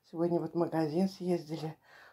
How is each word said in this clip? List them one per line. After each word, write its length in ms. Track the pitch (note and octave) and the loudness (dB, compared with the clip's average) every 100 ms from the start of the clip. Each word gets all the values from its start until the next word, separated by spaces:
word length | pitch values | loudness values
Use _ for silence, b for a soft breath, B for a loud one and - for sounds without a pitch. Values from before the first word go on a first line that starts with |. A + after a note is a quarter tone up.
Сегодня 360 | _ D#3 E3+ E3+ | _ -2 2 2
вот 140 | D#3+ | 0
в 20 | E3+ | 0
магазин 540 | E3 D#3+ D#3+ D#3+ F#3+ | 0 2 2 2 0
съездили. 640 | - F3+ F3 D3+ D#3 D#3 - B B B | 0 0 0 -2 -6 -6 -10 B B B